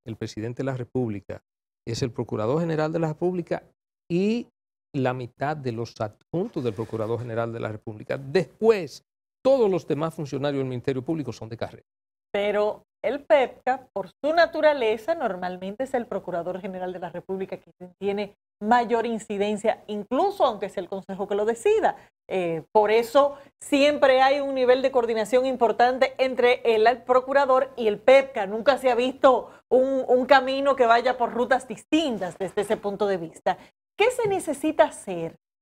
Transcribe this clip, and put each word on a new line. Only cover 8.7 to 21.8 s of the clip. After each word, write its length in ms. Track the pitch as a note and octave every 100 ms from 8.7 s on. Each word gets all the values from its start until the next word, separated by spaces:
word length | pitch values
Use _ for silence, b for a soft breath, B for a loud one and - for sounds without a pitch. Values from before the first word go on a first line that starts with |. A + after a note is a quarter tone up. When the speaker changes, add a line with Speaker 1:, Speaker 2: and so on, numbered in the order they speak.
| G#3+ D3+ - _ _ _ _
Speaker 1:
todos 260 | C4 C4+ G#3+
los 180 | F3+ -
demás 260 | D3 D#3+
funcionarios 460 | E3 C#3+ C3+ C#3+ C#3
del 100 | C3
Ministerio 340 | B2+ B2+ C3
Público 300 | B2+ E3 C3+
son 160 | - A2
de 80 | A#2
carrera. 280 | F#2+ - _ _ _ _ _
Speaker 2:
Pero 520 | G3+ G#3 G#3 G#3 G3+ _ _
el 180 | - C#4+
pepca, 640 | - D4+ B3+ - - C4 -
por 180 | - F#3
su 240 | _ C#4+
naturaleza, 840 | E4+ D#4+ D#4+ D4+ D4 A3+ A3+ C4+ E4
normalmente 680 | A#3+ F3+ F3+ F#3 F#3+ G#3
es 100 | C4
el 120 | B3 A3+
Procurador 560 | G3 G3 - E3+ F3+
General 320 | G3 F#3 F3+
de 60 | F#3
la 100 | F3
República 480 | E3+ - F#3+ F#3+ F3
quien 340 | _ - F3+ -
tiene 360 | G3 G3+ G#3 - _ -
mayor 440 | G#3 A#3+ A#3+ A#3+ A3+
incidencia, 800 | A3 - G3+ G3+ G#3 A3 - -
incluso 580 | G#3 G3+ C4 G4 G4 D4
aunque 240 | G#3 G3
sea 120 | -
el 80 | F3
Consejo 380 | F#3+ F3+ F#3+ G3
que 80 | G3+
lo 100 | G#3+
decida. 520 | A#3 G4+ G#4+